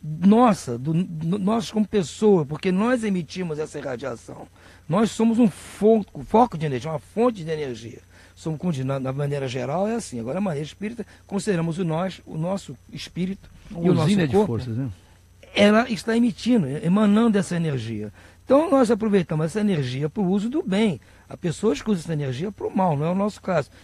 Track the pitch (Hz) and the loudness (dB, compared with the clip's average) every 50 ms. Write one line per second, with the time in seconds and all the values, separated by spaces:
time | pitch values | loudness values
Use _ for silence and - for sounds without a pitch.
0 | - 151 156 156 175 196 208 226 247 247 196 151 - - 120 120 127 147 165 165 | -10 -10 -8 2 6 6 8 8 6 6 4 2 -2 -8 -8 -6 -2 -2 0 0
1 | 185 - 175 156 156 165 175 208 190 185 220 233 196 - - 214 214 - - 214 | 0 -2 -4 -6 -4 -2 -2 0 0 0 0 0 -2 -4 -2 -2 -2 0 0 -2
2 | 180 135 - - 214 214 202 180 151 135 151 147 - 190 180 185 208 240 254 254 | -2 -2 -4 2 4 6 6 6 4 0 -6 -4 -2 0 0 2 2 2 0 0
3 | 220 214 196 180 165 - - 180 185 170 156 147 156 143 - 156 135 139 127 117 | 0 -2 -2 -2 -4 -6 -8 -8 -6 -6 -4 -6 -6 -8 -8 -8 -6 -6 -6 -6
4 | 131 135 120 110 - - - - - - _ - - - - - _ - 147 196 | -6 -8 -8 -8 -12 -16 -16 -16 -16 -20 _ -20 -20 -20 -20 -20 _ -2 0 2
5 | 226 202 - - 220 226 226 214 247 208 - - - - - - 196 214 226 226 | 2 0 2 2 2 2 4 6 4 4 4 0 -16 -18 -8 2 4 6 6 6
6 | 190 - - - 135 - - 214 247 233 - 160 156 156 135 123 110 156 160 147 | 4 -2 -10 -14 -12 2 4 4 4 4 2 -4 -4 -2 -4 -4 -4 -6 -8 -8
7 | - - - - - 247 233 208 160 160 160 156 151 135 123 110 113 117 - - | -10 -8 -2 0 0 0 0 -2 -6 -6 -6 -4 -4 -6 -6 -8 -10 -14 -16 -16
8 | - _ _ - - - _ - - 165 160 147 - 180 170 131 131 131 139 139 | -20 _ _ -20 -20 -20 _ -10 -6 -6 -6 -2 -2 -2 -2 -2 -2 -2 -2 -2
9 | 131 131 131 139 143 143 143 143 135 131 120 131 123 123 143 175 196 214 226 233 | -4 -4 -4 -2 -4 -2 -2 -4 -4 -4 -4 -4 -4 -4 -2 -2 -2 -2 -2 -4
10 | 190 - - 120 113 113 139 180 202 196 160 139 156 143 - _ 196 214 233 233 | -6 -8 -8 -8 -6 -4 -4 -2 -2 -2 -4 -4 -6 -8 -10 _ -10 -10 -8 -8
11 | 214 - - - _ _ - 202 - 214 196 170 165 165 165 165 196 165 156 160 | -12 -14 -14 -20 _ _ -8 -6 -2 0 0 0 0 -2 -2 -2 -2 -2 -2 -2
12 | 180 190 175 - - - - 160 156 175 190 196 - - 135 - _ - - 131 | -2 -4 -6 -10 -16 -14 -8 -6 -4 -4 -4 -6 -6 -10 -18 -18 _ -16 -14 -14
13 | - - - - 180 185 196 - - - - - - - 208 170 170 180 180 170 | -14 -12 -6 -6 -6 -6 -6 -8 -12 -20 -20 -20 -20 -16 -10 -2 2 2 4 4
14 | 160 147 208 202 175 143 123 190 214 185 120 110 127 123 113 117 139 127 95 - | 4 4 4 4 2 4 4 2 2 2 0 -4 -4 -4 -4 -4 -4 -6 -8 -12
15 | - _ - _ _ _ _ _ - - - - 208 202 214 214 240 269 233 175 | -18 _ -20 _ _ _ _ _ -20 -8 0 2 4 6 6 4 2 2 -4 -6
16 | - - 226 233 240 247 - - - 214 254 233 170 127 135 151 - 165 180 208 | -4 -2 0 2 2 0 0 -2 0 2 2 2 2 0 -4 -4 0 2 2 4
17 | 220 208 202 214 233 233 208 202 185 - 175 170 170 160 143 131 110 113 113 107 | 4 4 4 4 4 4 4 2 0 0 -2 -2 -2 -2 -2 -2 -4 -4 -6 -6
18 | 104 107 - - - - - _ _ - 247 277 320 392 330 269 262 196 240 202 | -8 -10 -12 -16 -20 -20 -20 _ _ 4 4 4 4 4 4 4 4 4 2 0
19 | 214 220 196 202 175 - 165 156 156 165 - 214 208 208 196 151 139 123 123 131 | 0 2 2 2 2 2 -2 -2 -2 -2 -2 0 0 0 2 0 0 -2 -4 -4
20 | 143 156 - - 208 175 185 208 190 233 254 311 - 269 185 196 226 220 165 113 | -4 -4 -2 -2 0 0 0 0 0 -2 -2 -4 -2 -2 0 2 2 0 0 -2
21 | - - - - - _ - - - 175 151 - - 214 277 277 - - 214 175 | -8 -18 -20 -20 -20 _ -18 -8 -6 -6 -6 0 0 0 0 0 -2 -2 -2 -2
22 | 151 - 165 147 147 135 131 120 165 214 202 - 359 427 - 233 185 180 156 139 | -2 -4 -4 -4 -2 -4 -4 -4 -6 -8 -8 -6 -8 -4 0 0 2 2 2 0
23 | 151 165 180 190 196 214 202 - - - 185 165 135 - - - | 0 -2 0 0 -2 -2 -4 -6 -6 -2 -2 -2 -2 -4 -10 -20